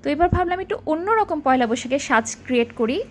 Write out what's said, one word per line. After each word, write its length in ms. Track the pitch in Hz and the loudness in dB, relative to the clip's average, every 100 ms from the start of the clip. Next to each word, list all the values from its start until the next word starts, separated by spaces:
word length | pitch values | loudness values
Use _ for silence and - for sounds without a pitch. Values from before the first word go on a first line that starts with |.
তো 80 | 285 | -2
এবার 180 | 294 349 | 2 2
ভাবলাম 320 | 359 349 359 | 2 0 -2
একটু 160 | 381 453 - | -4 -6 -2
অন্যরকম 540 | 311 370 453 415 320 | -2 2 2 2 0
পয়লা 260 | 277 254 240 | 2 2 2
বৈশাখের 320 | 240 240 269 | -2 -2 -4
সাজ 380 | - 233 226 - | 0 0 0 -12
ক্রিয়েট 280 | - 247 233 - | -2 0 0 -2
করি। 260 | 226 311 508 | -2 -2 -6